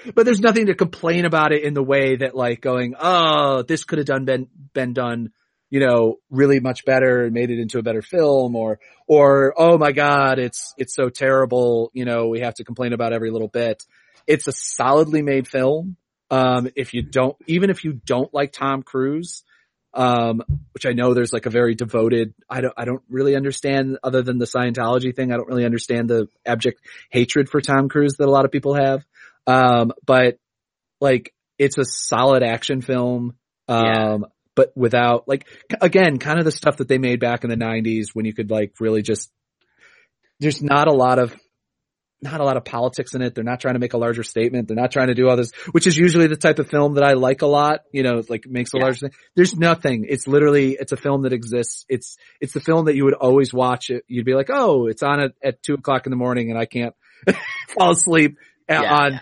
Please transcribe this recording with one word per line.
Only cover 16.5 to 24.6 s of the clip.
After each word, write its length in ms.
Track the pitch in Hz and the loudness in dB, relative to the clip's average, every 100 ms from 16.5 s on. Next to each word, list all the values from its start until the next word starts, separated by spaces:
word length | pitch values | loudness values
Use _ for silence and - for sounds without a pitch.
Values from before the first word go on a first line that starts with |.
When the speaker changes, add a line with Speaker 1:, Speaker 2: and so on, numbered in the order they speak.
| 127 123 139 | 0 -2 -6
Speaker 1:
if 180 | 123 | -8
you 80 | 123 | -6
don't, 340 | 113 131 131 - - | -4 0 0 -2 -4
even 220 | 170 196 | 0 0
if 120 | 185 | -2
you 100 | 156 | -6
don't 380 | 131 - 123 143 | -8 -4 -2 -2
like 200 | 143 143 | -4 -4
Tom 320 | - 139 135 | -4 -4 -4
Cruise, 580 | 131 135 135 151 175 - - _ _ _ _ | -6 -4 -4 -4 -8 -16 -20 _ _ _ _
um, 460 | 123 123 123 117 113 - 143 - | -2 0 2 0 -2 -4 -6 -8
which 140 | - 139 | -8 -4
I 60 | |
know 200 | 120 123 | 0 2
there's, 220 | 123 120 | 2 0
like, 100 | 117 | -4
a 60 | 120 | -2
very 240 | 117 120 | 0 0
devoted, 580 | 113 117 120 113 117 110 - - | 0 -2 0 2 2 -2 -8 -12
I 140 | 127 | -6
don't, 100 | 127 - | -6 -6
I 80 | 120 | -8
don't 160 | 131 - | -8 -6
really 260 | 131 139 139 | -2 0 0
understand, 640 | 139 135 139 139 135 131 | -2 -4 -2 -2 -2 -4
other 200 | 131 127 | -2 0
than 160 | 127 123 | 0 -2
the 80 | 120 | -2
Scientology 680 | 127 | -2